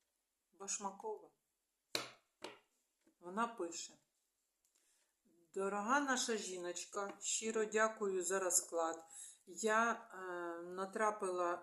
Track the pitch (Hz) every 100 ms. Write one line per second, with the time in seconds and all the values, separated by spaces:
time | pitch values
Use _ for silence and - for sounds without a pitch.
0 | _ _ _ _ _ 170 196 196 196 190
1 | 220 208 156 _ _ _ _ _ _ -
2 | - - _ _ - - _ _ _ _
3 | _ _ 175 196 233 226 170 - - -
4 | _ _ _ _ _ _ _ _ _ _
5 | _ _ _ _ _ 196 196 202 208 277
6 | 277 254 - 214 180 185 175 175 - -
7 | 202 - - - 220 220 214 214 220 220
8 | 202 190 175 190 185 175 - 170 165 165
9 | - - - - - 180 214 220 233 226
10 | - 185 185 175 170 170 175 180 190 214
11 | 214 208 190 180 175 180